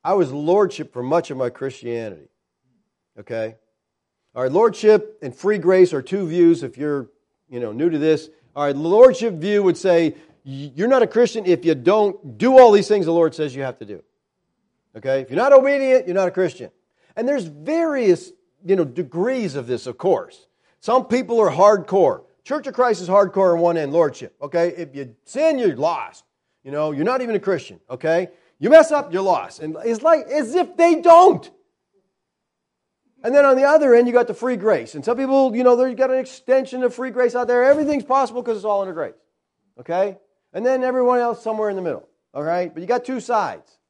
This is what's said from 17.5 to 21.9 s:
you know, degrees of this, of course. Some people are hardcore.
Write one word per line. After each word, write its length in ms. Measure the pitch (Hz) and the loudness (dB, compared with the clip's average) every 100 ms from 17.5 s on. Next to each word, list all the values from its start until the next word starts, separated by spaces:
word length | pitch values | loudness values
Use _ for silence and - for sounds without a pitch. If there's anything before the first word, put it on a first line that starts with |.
| 147 160 330 330 277 220 170 - _ _ _ 180 | -12 -6 -4 -2 0 0 0 -2 _ _ _ -2
you 100 | 190 | -2
know, 80 | |
degrees 720 | 147 123 147 160 220 262 196 139 | -2 -6 -10 -4 -4 -4 -6 -8
of 120 | 120 | -8
this, 200 | 120 127 | -8 -8
of 100 | - | -6
course. 500 | 190 139 85 - _ _ _ _ | -2 -2 -4 -20 _ _ _ _
Some 260 | - 254 254 | -2 -2 0
people 320 | 247 208 233 | -4 -2 0
are 120 | 196 | 0
hardcore. 720 | 139 202 202 156 | 4 4 4 0